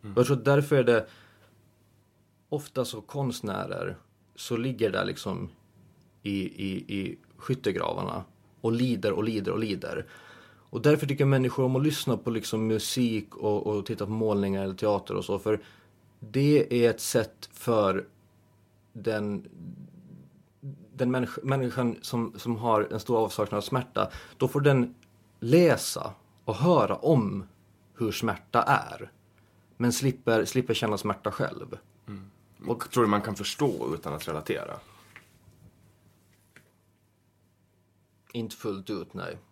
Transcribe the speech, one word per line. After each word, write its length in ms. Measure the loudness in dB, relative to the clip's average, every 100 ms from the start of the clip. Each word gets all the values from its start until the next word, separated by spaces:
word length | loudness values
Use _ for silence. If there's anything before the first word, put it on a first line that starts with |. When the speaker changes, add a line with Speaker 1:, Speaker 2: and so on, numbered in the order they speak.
Speaker 1:
Mm. 100 | -2
Speaker 2:
Och 60 | 2
jag 60 | 4
tror 120 | 4
att 80 | 4
därför 300 | 2 4 4
är 80 |
det 240 | 6 4 2 -14 -20 _ _ _ _ _ _ _ _ _ _ _ _
ofta 360 | -8 -6 -4 -4
så 160 | -6
konstnärer 960 | -10 -4 -4 -4 -6 -4 -6 -6 -8 -8 _ _ _ -18
så 220 | -6 -4
ligger 340 | -4 0 0
där 140 | 0 -2
liksom 440 | -4 -6 -6 -8 -14 _ _ _ _ _ _
i, 160 | -6 -4
i, 600 | -4 -6 -6 -6 -6 -6
i 180 | -6 -10 _ -18
skyttegravarna 880 | -6 -2 -2 -2 -2 -2 -4 -6 -10 _ _ _
och 100 | -2
lider 400 | 2 0 2 0
och 120 | 0
lider 280 | 0 -2 -2
och 80 | -2
lider. 460 | -2 -4 -6 -8 -10 -16 -20 -20 -20 -20 _
Och 120 | 0
därför 260 | 4 4 2
tycker 180 | 2 4
människor 380 | 4 2 2 2
om 100 | 2
att 80 |
lyssna 340 | 2 0 -2 -2
på 120 | 0
liksom 380 | -4 -2 -2 0
musik 680 | 0 0 0 0 0 -6 -4
och, 320 | 0 0 0
och 180 | -2 -4
titta 200 | -6 -2
på 60 |
målningar 520 | 0 2 2 2 0
eller 100 | -2 0
teater 400 | 2 2 0 -6
och 100 | -2
så, 140 | -2
för 200 | 0 -2 -4 -20 _ _ _ _
det 680 | -6 0 4 4 4 4 4
är 40 |
ett 120 | 2
sätt 480 | 0 0 0 -6 -20
för 560 | -8 0 4 4 2 -4 _ _ _ _ _ _ _ _
den, 540 | -8 -4 -2 -2 -6 -10 -18 -16 -16 -18 -20 -20 -20 -20 _ _ _ -14 -14 -18
den 180 | -2 0
människ-, 320 | 0 -2 -4
människan 520 | -2 0 0 0 -2 -2
som, 320 | -4 -4 -4 -6
som 200 | -6 -2
har 300 | 2 4 2
en 80 | -4
stor 180 | 0 2
avsaknad 400 | 2 0 -2 -2
av 40 |
smärta, 500 | -2 -4 -2 -2 -2 -4 -18 -2
då 100 | -2
får 140 | 2
den 340 | 4 4 2 -4 _ _ _ _
läsa 720 | 4 6 6 4 0 -6 -8 -12 _ _ -8
och 100 | 0
höra 400 | 4 6 4 0
om 480 | 4 4 4 -4 -8 _ _ _ _ -4
hur 160 | -4
smärta 520 | -2 -2 -4 0 2
är, 480 | 4 2 2 -12 -16 _ _ _ _ _ _ _
men 160 | 0
slipper, 520 | 2 0 0 2 2 2
slipper 280 | 0 0
känna 240 | 0 0 -2
smärta 340 | -2 -4 -4
själv. 460 | -4 -6 -6 -14 -14 _ _ -16
Speaker 1:
Mm. 240 | -16 -16 _ _ _ -6
Och 260 | -6 -2
tror 120 | 2
du 60 | 4
man 120 | 4
kan 140 | 0 -6
förstå 580 | -6 0 0 0 -4
utan 200 | -6 -6
att 140 | -8 -6
relatera? 520 | -6 -4 -6 -6 -14 -18 -20 -20 -20 _ _ -20 _ -20 _ _ _ _ _ _ _ _ -20 _ _ _ _ _ _ _ _ _ _ _ _ _ _ _ _ _
Speaker 2:
Inte 240 | -8 -8 -6
fullt 340 | -6 -6 -6
ut, 240 | -8 -8
nej. 240 | -10 -10 -12 _